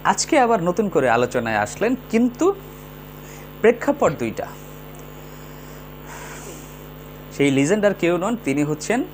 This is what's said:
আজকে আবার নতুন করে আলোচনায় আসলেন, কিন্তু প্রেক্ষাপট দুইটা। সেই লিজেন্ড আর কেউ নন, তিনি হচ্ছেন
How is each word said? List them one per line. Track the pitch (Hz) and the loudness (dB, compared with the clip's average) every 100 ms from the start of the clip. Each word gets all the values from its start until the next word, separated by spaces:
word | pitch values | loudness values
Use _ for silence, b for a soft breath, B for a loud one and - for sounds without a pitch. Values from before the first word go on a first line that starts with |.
আজকে | 160 208 - 311 | 2 0 4 4
আবার | 240 226 | 6 4
নতুন | 170 175 202 | 2 2 2
করে | 156 127 | 4 4
আলোচনায় | 117 120 127 113 107 | 4 4 2 2 2
আসলেন, | 104 - - 262 - | 2 0 0 0 0
কিন্তু | 220 247 - 339 403 - - - - - B B B B - | 2 2 2 2 2 -8 -18 -18 -18 -16 B B B B 4
প্রেক্ষাপট | 220 240 - 285 196 151 | 4 4 0 2 2 2
দুইটা। | 117 - - - - - - - - - B B B B B B B - - B B B B B B B B - - - - - | -4 -4 -8 -10 -16 -16 -16 -16 -16 -16 B B B B B B B -16 -14 B B B B B B B B -16 -16 -16 -16 2
সেই | 143 | 4
লিজেন্ড | 135 139 208 202 | 6 4 4 4
আর | 190 | 4
কেউ | 170 175 | 2 2
নন, | 190 240 | 0 -2
তিনি | - 139 | 0 0
হচ্ছেন | 147 151 - 226 349 | 0 -2 0 0 0